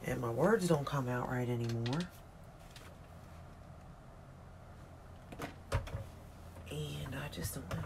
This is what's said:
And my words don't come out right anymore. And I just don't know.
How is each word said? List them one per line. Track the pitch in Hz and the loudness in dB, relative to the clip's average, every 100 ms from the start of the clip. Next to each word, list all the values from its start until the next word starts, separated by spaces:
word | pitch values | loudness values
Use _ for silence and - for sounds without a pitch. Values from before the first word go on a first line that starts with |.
| - | 0
And | 127 | 2
my | 120 | 2
words | 117 170 220 180 | 6 8 8 8
don't | 160 139 | 6 6
come | 143 123 | 2 4
out | 123 - | 2 2
right | 127 120 | 2 4
anymore. | 120 117 117 117 143 180 - - - - - - - - - - - - - - - - - - - - - - - - - - - - - - - - - - - - - - - - - - - - - - | 4 4 2 4 2 0 -4 -16 -16 -16 -16 -14 -14 -14 -14 -14 -14 -14 -12 -12 -14 -14 -14 -14 -14 -14 -14 -14 -14 -14 -14 -14 -14 -14 -14 -14 -12 -10 -6 -6 -6 2 2 2 -2 -4 -10 -12 -12 -12 -10 -4
And | 147 147 147 143 135 | -2 -2 -2 -2 -2
I | 147 | -4
just | - 165 - | -2 -2 -2
don't | - | -2
know. | 165 | -2